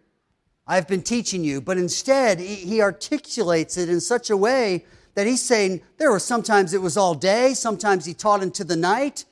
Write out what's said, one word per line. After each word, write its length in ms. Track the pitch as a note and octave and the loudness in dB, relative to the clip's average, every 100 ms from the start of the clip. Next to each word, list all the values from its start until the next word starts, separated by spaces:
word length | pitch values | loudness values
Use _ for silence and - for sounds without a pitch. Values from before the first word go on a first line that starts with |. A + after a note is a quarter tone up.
| _ _ _ _ _ _ - | _ _ _ _ _ _ -2
I've 200 | F#3 F3+ | -2 0
been 140 | F#3+ | -2
teaching 420 | - A#3+ - F#3+ | -2 -4 -2 -4
you." 180 | D3+ C#3 | -2 -4
But 160 | D3+ F#3 | -4 -2
instead, 640 | F3 - - C4+ A#3+ F3 | -2 -2 0 2 2 0
he, 160 | F#3 G3+ | -4 -10
he 260 | F3 A3 | -4 0
articulates 960 | G3+ - - D4 - A#3+ F3 E3 D#3 F3+ | 0 0 -6 -6 -6 -4 0 0 0 -4
it 120 | E3+ | -2
in 100 | F3 | -2
such 300 | - A#3+ A#3+ | 0 -2 0
a 80 | G3 | 0
way 480 | G#3+ C4 A3 F3 - _ _ - | 2 2 0 -2 -6 _ _ -2
that 100 | G#3 | 0
he's 160 | B3 | 0
saying, 400 | - A3+ G3 F3+ - - | 2 2 2 -2 -8 -2
"There 140 | D4+ | 2
were 80 | F#3+ | 2
sometimes 540 | - A#3 G3+ G3+ F3+ | 0 -2 2 2 2
it 80 | F#3+ | 0
was 160 | F#3 G#3 | -2 2
all 180 | F#3 D3+ | 2 2
day, 380 | F#3 A3 C4 | 2 4 2
sometimes 520 | C4 A#3 F#3+ G#3 F#3 E3 | 0 -4 -2 2 0 0
he 80 | |
taught 300 | - G#3+ G3+ | -4 0 2
into 200 | F#3 - | 0 -4
the 120 | E3 E3 | -4 0
night, 500 | F3 A3+ C#4+ - - | 2 0 -2 -6 -18